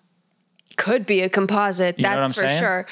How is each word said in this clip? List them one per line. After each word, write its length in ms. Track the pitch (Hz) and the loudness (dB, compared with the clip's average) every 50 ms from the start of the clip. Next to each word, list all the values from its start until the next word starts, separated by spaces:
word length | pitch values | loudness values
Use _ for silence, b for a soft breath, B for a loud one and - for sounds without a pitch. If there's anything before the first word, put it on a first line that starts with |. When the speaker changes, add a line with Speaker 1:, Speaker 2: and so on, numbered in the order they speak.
| _ _ _ _ _ _ _ _ _ _ _ _ _ - - | _ _ _ _ _ _ _ _ _ _ _ _ _ -12 -8
Speaker 1:
Could 280 | - - 202 240 254 190 | -4 -2 0 0 0 0
be 160 | 214 208 180 | 0 0 0
a 80 | 185 185 | 0 0
composite. 720 | - 202 196 190 208 202 208 202 185 180 185 180 175 - | 0 0 0 2 2 0 0 0 0 0 0 0 0 0
Speaker 2:
You 40 | - | 0
know 60 | 196 | 0
Speaker 1:
That's 80 | 196 | 0
Speaker 2:
what 60 | 135 135 | 0 0
I'm 40 | 131 127 | 0 0
Speaker 1:
for 160 | 208 190 135 | 0 0 0
Speaker 2:
saying? 100 | 143 165 | 0 0
Speaker 1:
sure. 260 | - 202 185 185 185 B | 0 0 -2 -2 -6 B